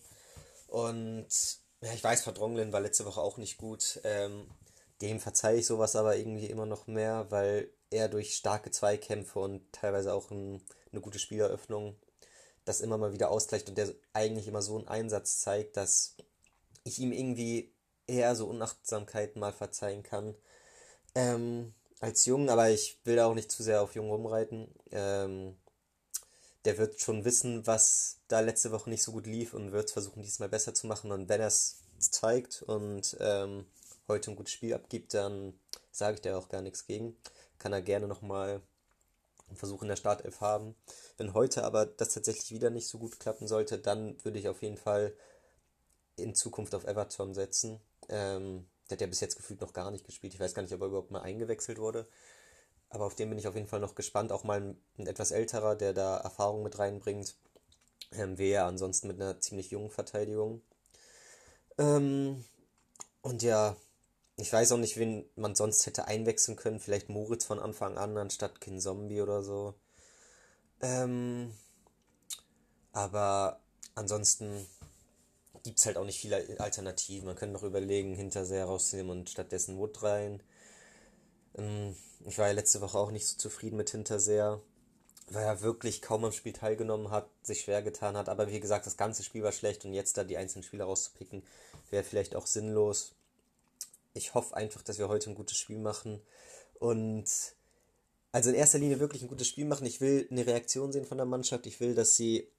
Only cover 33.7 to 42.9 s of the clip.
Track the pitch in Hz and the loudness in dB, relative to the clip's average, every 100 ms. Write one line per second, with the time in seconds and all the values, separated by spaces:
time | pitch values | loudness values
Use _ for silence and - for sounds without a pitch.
33.7 | - - - - 104 107 104 101 - 113 | -18 -20 -10 -2 -2 -2 -8 -8 -6 -2
34.7 | 117 - 113 - 104 101 101 98 95 _ | -2 -4 -10 -4 -2 0 -4 -8 -12 _
35.7 | - _ - 104 104 95 95 - 95 95 | -16 _ -2 -2 0 -2 -4 -4 -6 -8
36.7 | - - 104 117 117 - - - - 101 | -8 -6 -6 -6 -10 -18 -20 -20 -10 -4
37.7 | 101 92 101 101 98 101 98 98 101 - | -2 0 0 0 -6 -6 -4 -4 -4 -8
38.7 | _ _ _ _ _ _ _ - 95 98 | _ _ _ _ _ _ _ -20 -10 -8
39.7 | 98 107 98 104 104 - - 104 107 110 | -6 -4 -2 2 0 -2 -2 0 0 -2
40.7 | 113 - - - - 107 98 127 - 110 | -14 -20 -20 -16 -8 0 4 4 4 2
41.7 | 110 107 - - - - - - 110 120 | 2 2 0 -2 -2 -2 -2 -6 0 0
42.7 | 117 - | 0 -6